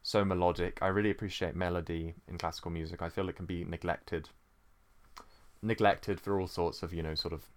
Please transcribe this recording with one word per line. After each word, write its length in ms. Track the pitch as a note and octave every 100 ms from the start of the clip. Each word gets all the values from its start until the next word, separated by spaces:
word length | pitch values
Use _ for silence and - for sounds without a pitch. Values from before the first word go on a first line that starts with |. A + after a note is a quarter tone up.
so 200 | - G#2+
melodic. 540 | G2 F2+ F2 F2 F2 -
I 60 | F#2+
really 220 | F#2+ G#2
appreciate 460 | F#2+ G2+ - F2 D2+
melody 580 | F2+ F2 E2 E2 E2 E2 -
in 100 | E2+
classical 340 | E2+ - F2
music. 300 | E2 D#2+ F2
I 80 | E2+
feel 180 | - F#2
it 80 | -
can 120 | F2
be 180 | F2 E2+
neglected, 640 | E2+ F2 D#2+ - E2 D2+ - _ _ _ _ _ - - - - - - -
neglected 600 | G#2+ A2+ G#2 - - F#2+
for 180 | - G2+
all 80 | F#2
sorts 340 | - E2+ -
of, 120 | F2+
you 100 | E2+
know, 120 | D#2+ D#2+
sort 180 | E2
of 160 | E2 -